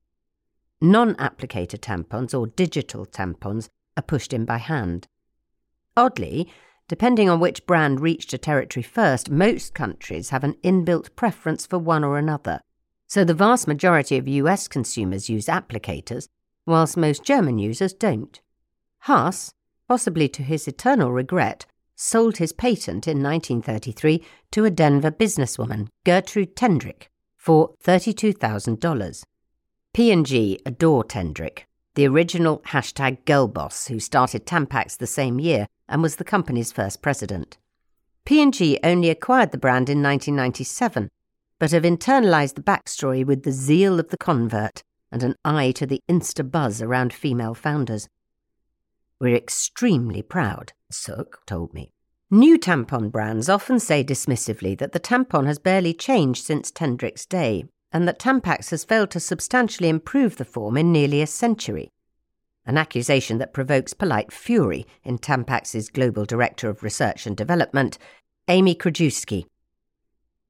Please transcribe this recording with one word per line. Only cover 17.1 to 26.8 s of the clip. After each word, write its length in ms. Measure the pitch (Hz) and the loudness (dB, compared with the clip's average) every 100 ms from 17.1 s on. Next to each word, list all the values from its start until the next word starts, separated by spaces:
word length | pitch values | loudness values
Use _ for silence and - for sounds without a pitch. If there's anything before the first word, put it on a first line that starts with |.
| 143 - | 0 2
German 320 | 277 156 113 | 2 2 0
users 340 | 104 120 190 | -2 -2 -4
don't. 480 | - 214 117 - _ _ _ _ _ _ _ | -2 -2 -2 -6 _ _ _ _ _ _ _
Haas, 520 | - 233 147 - - - _ _ - | 2 2 2 -2 -10 -18 _ _ -2
possibly 400 | 247 - 160 147 | -2 0 0 0
to 140 | - | 0
his 260 | 135 156 - | -4 -4 -6
eternal 420 | - 175 269 127 | -4 0 2 2
regret, 540 | 123 131 180 110 - - _ _ - | 0 -2 0 -2 -4 -16 _ _ -10
sold 420 | - 226 226 - | -2 2 2 2
his 160 | 165 | -4
patent 560 | - 247 208 - 90 160 | -2 -2 -2 -4 -6 -4
in 120 | 147 | -2
nineteen 400 | 139 160 - 117 | 0 -2 -2 -4
thirty-three 640 | 117 107 123 - 156 160 - _ _ | -4 -6 -8 -2 0 0 -4 _ _
to 120 | 214 | 0
a 60 | 220 | 2
Denver 420 | 170 151 143 156 | 4 4 4 2
businesswoman, 800 | 151 220 151 - - 120 110 104 _ 185 | 0 0 0 -4 -4 -6 -6 -8 _ 2
Gertrude 500 | 180 190 214 185 - | 2 2 -2 -4 0
Tendrick, 540 | 240 151 | 0 2